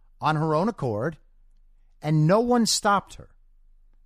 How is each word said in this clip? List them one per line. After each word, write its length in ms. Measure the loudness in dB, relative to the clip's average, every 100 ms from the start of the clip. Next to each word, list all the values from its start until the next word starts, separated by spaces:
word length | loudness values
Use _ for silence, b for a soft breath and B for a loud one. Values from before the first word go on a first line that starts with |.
| _ -6
on 160 | -4 -2
her 180 | 0 0
own 140 | -2
accord, 480 | -4 -6 -4 -6 -8 _ _ _ _ _ _ _ _
and 240 | -2 2 4
no 140 | 4
one 260 | 2 0 0
stopped 500 | 0 0 0 -2 -14
her. 140 | -20 _ _ _ _ _ _ _